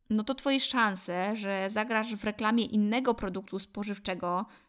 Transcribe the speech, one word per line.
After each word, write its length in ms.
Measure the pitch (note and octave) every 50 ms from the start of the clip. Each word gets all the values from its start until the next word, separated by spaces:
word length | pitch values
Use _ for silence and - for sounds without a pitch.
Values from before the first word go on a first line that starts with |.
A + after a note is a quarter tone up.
| _ -
no 140 | G#3+ G#3+ G#3+
to 120 | - C4
twoje 240 | C4+ - C#4+ C4+ C4+
szanse, 760 | C4 - B3+ B3 A3+ G#3 F#3+ F3+ - - F3 F3+ F#3 G3+ A3
że 340 | A3 G3+ G3 G3 F#3+ F#3+ G3
zagrasz 460 | G#3+ G#3+ A3 A#3+ A3+ A3 A3 A#3+ A3
w 80 | G#3 -
reklamie 420 | G#3+ G#3 - A3 G#3+ A3+ A#3 A3
innego 480 | - - G#3 G#3 G#3 A3 B3+ C4 B3+ A#3
produktu 460 | - - F#3+ F3+ G3 F#3+ - - F#3+
spożywczego, 840 | F#3 - - G#3 G3+ G#3 G3+ G3 - G3 F#3 F3 F3+ F3 F3 F3+ G#3 - - - _